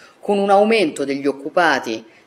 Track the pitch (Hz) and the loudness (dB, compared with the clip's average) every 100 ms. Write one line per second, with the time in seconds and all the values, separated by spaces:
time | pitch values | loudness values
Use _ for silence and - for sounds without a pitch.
0 | - _ - 104 196 196 214 226 160 - | -20 _ -4 -2 2 4 4 2 0 -2
1 | 139 139 139 135 156 180 170 131 123 110 | -6 -4 -4 -4 -4 0 2 0 -2 -8
2 | 110 _ | -10 _